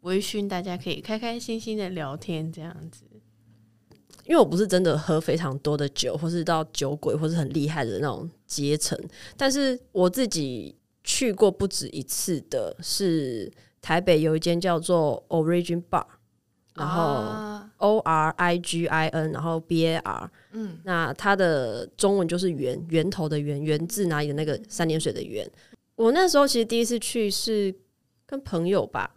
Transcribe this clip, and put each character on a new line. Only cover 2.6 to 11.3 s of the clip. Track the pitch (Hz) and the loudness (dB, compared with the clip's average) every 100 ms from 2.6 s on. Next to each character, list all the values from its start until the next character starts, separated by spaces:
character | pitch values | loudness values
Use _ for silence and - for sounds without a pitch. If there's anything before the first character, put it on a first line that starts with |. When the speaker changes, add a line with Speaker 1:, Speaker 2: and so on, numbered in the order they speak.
Speaker 1:
样 | 160 160 160 | -12 -12 -16
子。 | - - - _ _ _ _ _ _ _ - _ - - | -18 -20 -20 _ _ _ _ _ _ _ -20 _ -20 2
Speaker 2:
因 | 330 | 6
为 | |
我 | 196 | 6
不 | 170 | 4
是 | 208 | 4
真 | 180 | 4
的 | 180 156 | 4 2
喝 | 151 160 | 2 0
非 | 160 165 | 2 0
常 | 165 139 | 0 -4
多 | 151 147 | -2 0
的 | 143 | -2
酒， | 143 127 147 | -2 -4 -2
或 | 165 | -2
是 | 170 | -2
到 | 165 160 160 | 0 0 -2
酒 | - 135 147 | -4 -4 -2
鬼， | 151 143 | -2 0
或 | 156 | 0
是 | |
很 | 165 143 | 0 0
厉 | 160 143 | 0 -2
害 | 156 | -2
的 | 117 98 | -2 -2
那 | 143 | -2
种 | 117 170 - _ | -4 -10 -14 _
阶 | - 143 151 | -4 0 0
层， | - - - - - - | 0 -4 -8 -16 -20 -2
但 | 269 | 0
是 | 269 269 247 _ | 2 0 -2 _
我 | 190 180 | 2 2
自 | 185 247 | 4 -2
己 | 165 139 123 73 - _ _ | 0 -4 -6 -10 -16 _ _
去 | - - 254 | -4 0 0